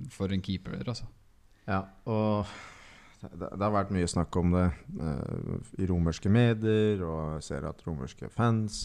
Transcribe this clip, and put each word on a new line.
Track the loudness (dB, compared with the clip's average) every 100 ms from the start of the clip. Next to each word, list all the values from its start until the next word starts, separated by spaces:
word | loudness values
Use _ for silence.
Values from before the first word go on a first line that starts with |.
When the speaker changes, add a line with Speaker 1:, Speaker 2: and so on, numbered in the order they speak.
| -10
Speaker 1:
for | -4 -2
en | -2
keeper, | -2 -6 -6 -8 -6
altså. | -8 -10 -14 -20 _ -20 _
Speaker 2:
Ja, | -4 -4 -4 -10 -2
og | 0 2 2 -2 -8 -16 -20 -20 -20 -20 -20
det, | -16 -10 -8
det | -2
har | 2
vært | 2 2
mye | 0 2
snakk | 0 0 2
om | 4
det, | 4 4 0 -8 -8
eh, | -4 -4 -4 -6 -6 -6 -8 -4
i | 0
romerske | 2 2 2 4
medier, | 6 6 4 2 4 4 2
og | -2 -4 -4 -6
jeg |
ser | -6 -6 -6
at | -8
romerske | -8 -6 -8 -10 -8
fans | 0 2 2 0 -4